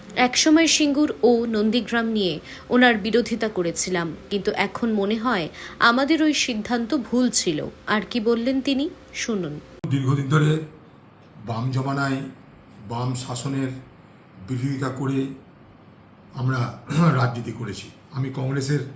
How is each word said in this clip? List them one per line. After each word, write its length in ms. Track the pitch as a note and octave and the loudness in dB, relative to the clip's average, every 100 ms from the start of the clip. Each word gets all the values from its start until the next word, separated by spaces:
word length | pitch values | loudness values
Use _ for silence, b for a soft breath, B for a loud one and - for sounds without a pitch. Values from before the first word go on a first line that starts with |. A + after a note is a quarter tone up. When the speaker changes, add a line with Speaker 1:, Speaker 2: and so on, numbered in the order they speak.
| B - | B 0
Speaker 1:
"একসময় 520 | B3 - D#4+ D#4 D#4 | 2 4 6 6 6
সিঙ্গুর 460 | - D4 C#4+ D4+ - | 4 2 2 0 4
ও 220 | A#3 A#3 A#3 | 4 4 2
নন্দীগ্রাম 600 | G#3+ G#3+ A#3+ G3+ A#3 A3+ | 0 2 0 0 -2 0
নিয়ে 340 | A3 F3+ D3 B B - | 0 0 -2 B B 0
ওনার 280 | B3 B3 A3 | 6 6 4
বিরোধিতা 520 | A3 A#3 - A3+ A3 | 2 0 0 -2 -2
করেছিলাম, 680 | F#3 E3+ E3+ F#3 F3 E3+ - - | -2 -2 -2 -2 -2 -4 -8 -6
কিন্তু 220 | G3+ G3+ | -4 -2
এখন 420 | - G3 - A#3 | -2 -4 -2 0
মনে 220 | G#3 G3 A3+ | 0 0 0
হয় 340 | B3 G3+ D#3 B B - | 0 -2 -2 B B 2
আমাদের 440 | A#3 A#3+ C#4 D#4 | 4 4 4 4
ওই 100 | D#4 | 4
সিদ্ধান্ত 640 | C#4+ - G#3+ G#3 A#3+ A3+ D4+ | 2 -2 -4 -2 -2 0 -2
ভুল 340 | G#3+ A#3+ B3 | 0 2 2
ছিল।" 380 | - F3+ D3 C#3 - - | 2 0 -2 -4 -8 -2
আর 140 | G#3 - | -2 -2
কি 100 | A#3+ | -2
বললেন 420 | A3 A#3 A#3+ C4+ | 0 2 0 0
তিনি, 280 | C#4 C4 D#4+ - - | 0 0 -2 -6 -14
শুনুন। 460 | - - G3+ D#3 D3 - - A#2+ | -8 -4 -4 -4 -8 -14 -10 -4
Speaker 2:
দীর্ঘদিন 420 | C3+ B2+ C#3+ C3 | 0 0 0 2
ধরে 300 | D#3 D3+ D#3 - - - - - - - - A2 | 4 4 2 -4 -14 -20 -20 -20 -20 -20 -12 -8
বাম 260 | A2+ C3 | -6 -4
জমানায় 500 | C3 C3+ C#3 C3+ C3 A2 - - - - - G2+ | -2 -2 -2 -2 -2 -6 -14 -20 -20 -20 -18 -10
বাম 260 | A#2 B2+ B2 | -4 -4 -4
শাসনের 520 | - B2 C3+ C3+ C3 B2 - - - - - F#2 F#2+ | -6 -6 -4 -2 -4 -6 -16 -20 -20 -20 -20 -16 -8
বিরোধিতা 420 | B2 C#3 C3 C#3+ | -4 -2 -2 -4
করে 380 | B2+ C3+ C3+ C3+ - - - - - - - - - - | -4 -2 -2 -2 -8 -20 -20 -20 -20 -20 -20 -20 -20 -16
আমরা 440 | C3 B2+ B2+ A#2 - - | -4 -2 0 -4 -8 -2
<clears throat> 280 | D3+ E3+ B2 | 4 4 4
রাজনীতি 360 | B2 A#2 A2 | 2 -2 -8
করেছি। 380 | G#2+ G2+ F#2 - - - | -8 -8 -10 -14 -20 -10
আমি 200 | C3 C3 C3+ | -6 -4 -4
কংগ্রেসের 440 | C3 C#3 C3 D3 A#2+ | -4 -2 0 -2 -2